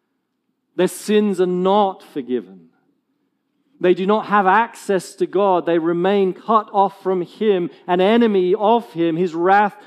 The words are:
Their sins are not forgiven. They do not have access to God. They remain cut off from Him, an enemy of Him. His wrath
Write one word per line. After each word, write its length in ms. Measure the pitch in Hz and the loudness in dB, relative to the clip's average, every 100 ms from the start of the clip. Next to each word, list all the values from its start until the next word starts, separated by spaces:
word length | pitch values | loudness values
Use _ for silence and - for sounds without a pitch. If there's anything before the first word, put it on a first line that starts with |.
| _ _ _ _ _ _ _ - | _ _ _ _ _ _ _ -4
Their 120 | 175 | -4
sins 520 | - - 214 208 180 | -4 -2 0 0 0
are 60 | 185 | -2
not 560 | 180 185 202 196 185 | 0 0 2 0 -4
forgiven. 680 | - 151 120 123 92 95 82 _ _ _ _ _ _ _ _ _ _ _ | -12 -12 -6 -6 -6 -18 _ _ _ _ _ _ _ _ _ _ _ _
They 140 | 180 | -2
do 140 | 175 190 | 0 0
not 180 | 214 180 | -2 0
have 220 | 208 185 | 0 2
access 640 | 202 233 - - 190 - - | 2 0 -6 -4 -4 -4 -6
to 120 | 175 | -4
God. 400 | 165 202 180 160 | 0 2 0 0
They 100 | 170 | -2
remain 560 | 160 170 185 202 190 | 0 -2 0 0 0
cut 360 | 175 - 220 208 | -4 -2 -2 0
off 300 | 208 196 - | 0 -2 -2
from 180 | 185 190 | -4 -4
Him, 480 | 170 - 214 190 175 - - | -4 -4 0 0 -2 -10 -4
an 160 | 180 | 0
enemy 540 | 185 233 233 196 180 190 | 2 2 2 2 0 0
of 360 | 208 233 233 | 2 0 -2
Him. 220 | 165 170 160 | -4 -2 0
His 200 | 185 160 | -4 -2
wrath 400 | 180 196 208 - | 2 2 2 -4